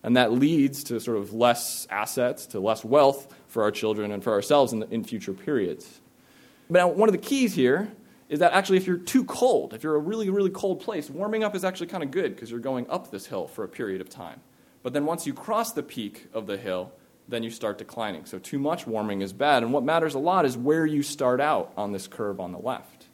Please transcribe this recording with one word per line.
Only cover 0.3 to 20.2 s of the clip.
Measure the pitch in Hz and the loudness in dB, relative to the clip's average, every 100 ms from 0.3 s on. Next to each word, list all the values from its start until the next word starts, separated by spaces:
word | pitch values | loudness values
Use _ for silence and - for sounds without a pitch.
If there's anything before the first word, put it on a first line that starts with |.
leads | 123 143 165 135 139 | 4 4 4 2 0
to | - 117 | -6 -6
sort | 120 110 | -2 -2
of | 101 | -2
less | 110 120 117 - - - | 4 4 4 -2 -8 -6
assets, | 98 104 - 123 - - | -6 -4 0 -2 -2 -8
to | 104 | -2
less | 101 110 | 0 -2
wealth | 110 143 139 139 - - - | 2 6 6 4 -10 -20 -8
for | 113 | 0
our | 107 | 0
children | 107 107 107 104 | 2 -2 0 -2
and | 101 | -4
for | 113 | 0
ourselves | 107 101 147 127 | 0 4 4 4
in, | 113 | 0
the, | 107 | -4
in | 113 | -6
future | 101 110 98 | -6 -8 -8
periods. | 92 - 139 90 - - - _ _ _ - - _ _ | -8 -4 -2 -2 -6 -14 -20 _ _ _ -20 -20 _ _
But | 180 | 4
now, | 180 | 4
one | 170 220 | 4 4
of | |
the | 185 | 4
keys | - 277 247 | 0 2 2
here | 180 127 151 214 - - - _ | 4 4 4 0 -8 -20 -20 _
is | 147 | 2
that | 175 | 4
actually | 190 190 190 | 4 4 2
if | 185 | 2
you're | 180 | -2
too | 185 262 | 2 2
cold, | - - 254 196 - | 2 2 4 4 0
if | 110 | -6
you're | 156 | 0
a | 151 | 0
really, | 151 226 202 | 0 -2 0
really | 196 190 | 2 0
cold | 190 202 185 | 0 -2 -2
place, | - 196 147 | -4 -6 -6
warming | 143 208 220 | -6 -2 0
up | 214 | -2
is | 196 | 0
actually | 185 185 170 | -4 -4 -8
kinda | 190 143 | -6 -4
good | 170 151 95 | -2 -2 -4
'cause | 113 | -10
you're | 117 | -8
going | 131 127 123 | -4 -4 -4
up | 175 - | -6 -6
this | 98 - | -12 -8
hill | 98 80 | -8 -8
for | - | -8
a | 104 | -10
period | - 110 92 | -6 -6 -6
of | 90 | -10
time. | - 85 - _ _ _ _ | -14 -16 -16 _ _ _ _
But | 127 | -6
then | 143 151 | -4 -2
once | 170 147 | -4 -6
you | |
cross | 131 - 220 226 | -10 -4 -2 -2
the | - | -6
peak | - 127 104 - - | -8 -10 -10 -12 -10
of | 113 107 | -10 -6
the | 101 | -8
hill, | 104 92 92 - _ _ - | -4 -6 -6 -16 _ _ -10
then | 120 | -8
you | 113 | -8
start | 113 110 101 | -6 -6 -6
declining. | 110 - 110 82 - | -12 -8 -6 -8 -12
So | 95 | -14
too | - 143 | -8 -4
much | 143 170 - | -2 -4 -4
warming | 110 107 98 | -4 -2 -4
is | 98 | -6
bad, | 95 147 139 | 0 4 4
and | 113 | 4
what | 139 | 0
matters | 131 165 160 | 2 2 0
a | |
lot | 135 | 0